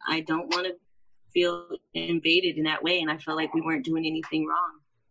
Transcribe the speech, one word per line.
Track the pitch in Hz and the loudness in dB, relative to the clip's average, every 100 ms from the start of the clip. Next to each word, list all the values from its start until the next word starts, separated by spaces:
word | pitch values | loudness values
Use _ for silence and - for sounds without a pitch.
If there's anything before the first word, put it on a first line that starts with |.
| - | -2
I | 160 | -2
don't | 160 160 143 | 0 -2 0
wanna | 180 185 359 _ - - - - | -2 -2 -6 _ -20 -20 -20 -4
feel | - 175 175 170 - _ | 2 2 0 -8 -14 _
invaded | 170 165 170 165 175 180 156 | -6 -2 0 4 4 4 0
in | |
that | 156 156 | 0 0
way. | 170 180 | 2 0
And | 156 | 0
I | 156 | -2
felt | 160 156 | -4 -2
like | 151 | 0
we | 160 | 0
weren't | 160 151 | 0 -2
doing | 156 160 160 | 0 0 0
anything | 160 - 156 156 | -2 -2 -2 0
wrong, | 160 175 - _ _ _ | 0 -2 -6 _ _ _